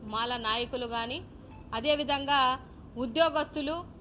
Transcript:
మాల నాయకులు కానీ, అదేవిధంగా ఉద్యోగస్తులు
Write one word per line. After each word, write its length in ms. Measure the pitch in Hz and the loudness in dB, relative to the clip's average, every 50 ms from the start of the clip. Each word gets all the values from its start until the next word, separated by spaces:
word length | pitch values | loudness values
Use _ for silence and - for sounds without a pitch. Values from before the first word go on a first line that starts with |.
| - 214 214 | -10 -4 -2
మాల 180 | 220 233 240 247 240 226 214 | -2 0 0 -2 -2 0 0
నాయకులు 400 | 220 233 240 240 247 254 247 233 233 233 | 0 0 0 -2 -4 -6 -4 -4 -4 -4
కానీ, 240 | 233 233 254 330 370 - - - - - - - - - - 226 | -4 -4 -6 -8 -8 -12 -18 -18 -18 -18 -16 -16 -14 -6 -6 -2
అదేవిధంగా 640 | 226 294 302 294 294 262 294 277 277 269 285 277 262 254 254 269 - - - - - - - 233 247 | 4 4 4 4 4 2 2 0 2 4 4 6 6 6 4 2 -4 -12 -18 -18 -18 -14 -6 -4 -4
ఉద్యోగస్తులు 720 | 247 220 311 330 320 294 311 294 294 - 311 294 277 311 339 359 - - - | -2 4 4 4 4 4 2 0 0 -2 -4 -2 -2 -2 -4 -6 -10 -14 -18